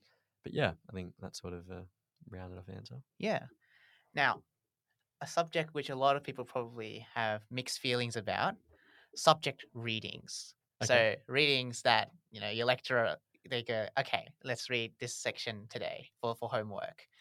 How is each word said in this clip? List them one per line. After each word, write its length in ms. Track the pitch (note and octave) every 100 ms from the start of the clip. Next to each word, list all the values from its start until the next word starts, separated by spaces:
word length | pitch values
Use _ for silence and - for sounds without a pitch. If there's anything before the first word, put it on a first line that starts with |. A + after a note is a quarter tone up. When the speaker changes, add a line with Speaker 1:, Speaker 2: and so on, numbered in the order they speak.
| _ _ _ _
Speaker 1:
but 120 | -
yeah, 180 | - B2 E2 -
I 40 |
think 180 | F#2+ F2+ -
that's 180 | F#2+ -
sort 140 | F2+
of 160 | F2 F2+
a 160 | F2+ F2+ _ _ _ -
rounded 280 | F#2 F#2 F#2
off 120 | F2+
answer. 320 | G2+ A2 B2 - -
Speaker 2:
Yeah. 300 | G#3+ F3+ - - _ _ _ _ _
Now, 280 | D3 C3+ G#2 - _ _ _ _ _ _ _
a 60 | D3
subject 460 | - E3 E3 D#3
which 160 | D3+ C#3
a 60 |
lot 220 | C3 C#3 C#3+
of 80 |
people 200 | C#3+ C3+
probably 640 | A#2+ C3 A#2 A#2+ A2 A2 A2+
have 300 | A#2+ A2+ G#2+ G#2+
mixed 300 | B2+ B2+ -
feelings 380 | C3 B2 A#2+ A2+
about: 400 | G2 G2 D#3 A3 _ _ _ - _
subject 500 | - - D#3 C#3+ - -
readings. 840 | A#2+ A#2 A2 F#2 - - - - - _ _
Speaker 1:
Okay. 340 | A#2 B2 A2 - -
Speaker 2:
So 60 |
readings 500 | C3 D3 C3 B2 A#2+
that, 280 | B2+ A2+ G#2 - _
you 80 | A2
know, 100 | G#2
your 160 | A2 A#2+
lecturer, 520 | B2+ - B2+ A2 D2+ _ _ -
they 140 | B2
go, 240 | A#2 A2+ G#2+ -
"Okay, 280 | C#3 F#2+ - -
let's 260 | C3+ A#2+ -
read 260 | B2 A2+ -
this 160 | A#2+
section 540 | - A#2+ G#2+ - G#2+ A2
today 400 | A#2+ E2+ - - _
for, 140 | A#2
for 140 | A2+ A#2
homework." 580 | A2+ G#2+ G2 - - - _